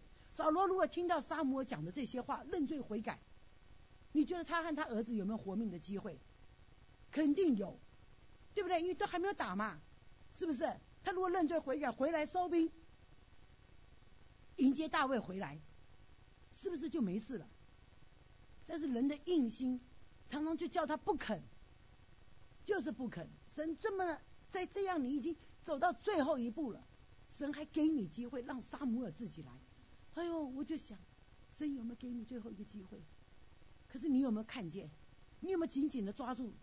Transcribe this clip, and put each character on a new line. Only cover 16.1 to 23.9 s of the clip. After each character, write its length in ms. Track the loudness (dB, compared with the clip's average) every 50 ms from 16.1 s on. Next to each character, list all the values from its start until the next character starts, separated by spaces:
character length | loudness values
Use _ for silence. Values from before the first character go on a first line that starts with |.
| -20 -20 -20 -20 -20 -20 -20 -18
是 180 | -12 -6 -4 -2
不 80 | -2 -2
是 120 | -2 0
就 120 | 0 2
没 180 | 2 2 2 0
事 180 | -2 -4 -6 -8
了？ 100 | -8 -10 -16 -20 -20 -20 -20 -20 -20 -20 -20 -20 -20 -20 -20 -20 -20 -20 -20 -20 -20 -20 -20 -16 -10
但 140 | -6 -4 -2
是 80 | 0 0
人 200 | 2 4 4 2
的 100 | 2 0 0
硬 240 | 2 4 4 4 4
心 300 | 2 0 0 0 0 -2 -4 -10 -18 -18 -18 -18 -18 -18 -12 -6
常 160 | -2 0 0
常 140 | 0 0 0
就 100 | -2 0
叫 180 | 0 0 2
他 120 | 2 0 0
不 180 | 2 2 0
肯， 260 | 2 2 -2 -2 -2 -4 -10 -16 -18 -18 -18 -20 -20 -20 -20 -20 -20 -20 -20 -20 -20 -18 -18 -18 -18 -18 -18 -18 -8 0
就 160 | 0 2 2
是 100 | 2 0
不 160 | -2 -2 -4 -4
肯。 220 | -4 -6 -8 -10 -12 -18 -18 -12
神 300 | -6 -4 -2 -2 -2 0
这 160 | 0 0